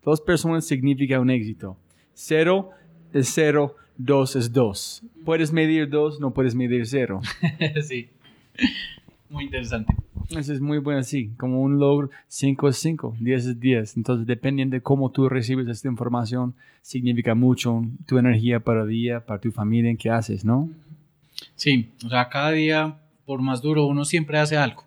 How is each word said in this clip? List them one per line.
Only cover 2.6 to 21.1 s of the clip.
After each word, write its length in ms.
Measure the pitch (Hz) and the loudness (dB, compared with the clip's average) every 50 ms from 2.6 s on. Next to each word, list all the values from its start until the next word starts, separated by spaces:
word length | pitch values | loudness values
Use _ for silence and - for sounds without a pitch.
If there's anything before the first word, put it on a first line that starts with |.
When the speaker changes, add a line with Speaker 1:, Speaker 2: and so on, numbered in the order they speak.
| 190 190 - _ _ - _ - - - | 0 -6 -16 _ _ -20 _ -20 -20 -2
Speaker 1:
es 180 | - 143 131 - - | 0 0 0 2 2
cero, 420 | 170 156 151 147 147 143 139 - _ _ _ _ | 2 2 4 4 2 2 0 -4 _ _ _ _
dos 380 | - 127 123 143 135 131 131 - | -8 0 2 4 4 2 2 0
es 160 | 135 117 117 117 | -2 -2 2 2
dos. 500 | 139 123 104 98 - - - - - - - _ - 160 | 2 2 2 0 -6 -10 -12 -12 -16 -18 -20 _ -10 -2
Puedes 260 | 160 160 160 165 147 | -2 0 0 2 2
medir 380 | 160 165 156 156 160 160 151 139 | 2 2 2 4 2 2 0 0
dos, 300 | 143 151 151 151 147 143 | 0 0 0 0 -2 -4
no 140 | 147 131 117 | -6 -4 0
puedes 220 | 139 131 127 113 | 0 0 2 2
medir 300 | 127 127 120 123 123 117 | 0 0 0 0 0 0
cero". 340 | 113 131 139 127 110 98 95 - - - - | 0 -2 -2 -2 -2 -4 -6 -6 -8 -6 -2
Speaker 2:
<laughs> 400 | - 160 147 - 165 151 151 147 147 | -4 -4 -2 -2 -4 -2 -2 -4 -6
Sí. 260 | - 131 120 117 _ _ _ _ - _ _ _ _ _ - 254 - - - - - - - _ - _ _ _ _ | -6 -8 -10 -10 _ _ _ _ -20 _ _ _ _ _ -2 -2 -2 -2 -6 -12 -14 -16 -20 _ -20 _ _ _ _
Muy 140 | 147 143 139 | -12 -10 -10
interesante. 500 | 135 131 131 120 113 120 113 110 - - - - - _ - - - | -8 -8 -8 -6 -6 -6 -4 0 0 0 0 -2 -10 _ -12 -10 -8
Speaker 1:
Eso 240 | - 156 143 143 147 | -6 -6 -4 -4 -4
es 80 | 131 | -2
muy 160 | 139 147 151 | -2 -2 -2
bueno, 260 | 151 139 147 143 139 127 | -2 -2 -2 -2 -2 -4
sí. 280 | - 143 139 117 107 113 | -4 -4 -4 -4 -6 -8
Como 240 | - 131 127 127 131 | -6 -4 -2 0 0
un 180 | 135 135 143 143 | 2 2 4 4
logro, 300 | 143 139 143 143 143 135 - - _ | 4 4 4 4 2 -4 -8 -16 _
cinco 420 | _ - - 139 139 139 135 143 143 | _ -6 -2 0 0 0 2 2 2
es 80 | 127 | 2
cinco, 380 | - - 160 165 147 - 120 113 113 | 2 0 -2 -2 -2 -6 -8 -6 -4
diez 260 | 113 123 131 127 120 | 0 0 0 0 0
es 140 | 127 123 117 | -2 -4 0
diez. 380 | 117 131 127 117 107 104 - | 2 2 4 4 2 -2 -4
Entonces, 280 | 120 107 - 127 117 110 | -4 -2 0 0 0 0
dependiendo 500 | 117 120 113 - 135 139 139 131 135 131 | -2 -4 -2 -2 -2 0 0 0 0 -2
de 60 | 127 | -4
cómo 300 | - - 139 135 135 127 | 0 2 2 2 2 0
tú 160 | - - 135 | 2 2 2
recibes 400 | 131 127 131 117 117 131 131 127 | 2 2 0 0 0 -2 -2 -2
esta 220 | 117 117 107 - 135 | -4 -6 -6 -4 -6
información, 680 | 120 110 120 120 120 120 120 110 123 127 123 127 127 _ _ _ _ _ | -4 -4 -4 -2 -2 -2 -2 -2 -2 -2 -4 -4 -6 _ _ _ _ _
significa 540 | _ - - 127 123 123 120 117 113 120 113 | _ -8 -6 -2 0 0 0 0 2 2 2
mucho 480 | 113 123 127 127 - - 120 117 117 113 113 127 - - | 4 6 4 4 4 2 0 0 0 -2 -4 -6 -10 -4
tu 120 | - 131 | 2 2
energía 440 | 127 120 123 120 110 113 123 120 117 | 4 6 6 4 4 4 2 0 0
para 220 | 110 - 117 110 110 | 2 0 0 2 0
el 60 | 107 | 0
día, 360 | 110 113 117 120 120 117 113 | -2 -2 -2 -2 -4 -4 -6
para 160 | - 107 101 | -8 -8 -4
tu 100 | - 113 | -4 -4
familia, 380 | 104 - 104 104 113 117 117 117 | -4 -2 -2 0 2 2 2 2
en 80 | 117 | 0
qué 120 | - - 113 | 0 0 0
haces, 360 | 113 117 107 - 104 98 107 | 0 0 0 -2 -4 -2 0
¿no? 240 | 107 117 135 156 165 160 - _ - - - _ _ | 2 2 2 0 -2 -8 -16 _ -20 -20 -20 _ _